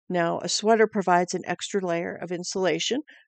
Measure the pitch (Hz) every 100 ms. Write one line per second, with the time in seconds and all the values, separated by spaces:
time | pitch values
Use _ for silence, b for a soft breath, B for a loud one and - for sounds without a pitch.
0 | - 180 170 170 175 - 214 226 214 214
1 | 180 175 180 175 - 180 - 202 180 170
2 | 180 - 170 175 180 196 180 165 - 262
3 | - B